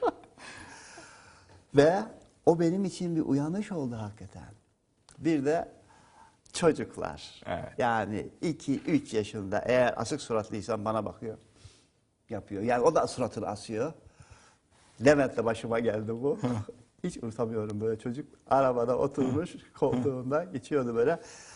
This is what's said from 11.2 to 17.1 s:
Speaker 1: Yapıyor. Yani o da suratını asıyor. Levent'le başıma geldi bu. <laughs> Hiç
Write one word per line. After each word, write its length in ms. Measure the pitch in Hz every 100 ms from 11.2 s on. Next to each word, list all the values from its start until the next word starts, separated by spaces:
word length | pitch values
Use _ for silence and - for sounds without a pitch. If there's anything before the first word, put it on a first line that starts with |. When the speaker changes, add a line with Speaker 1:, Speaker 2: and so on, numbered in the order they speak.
| 113 107 _ _ - - _ _ _ _ -
Speaker 1:
Yapıyor. 320 | 107 - 98
Yani 220 | 113 123
o 120 | 117 196
da 120 | 123
suratını 400 | - 117 - 87
asıyor. 460 | 104 - 110 143 160 - - - - - _ _ _ _ - 120
Levent'le 400 | 147 131 - 113
başıma 340 | 113 120 117
geldi 340 | 117 104 107
bu. 260 | 113 135 151 127 117 104
<laughs> 320 | - - _
Hiç 140 | 180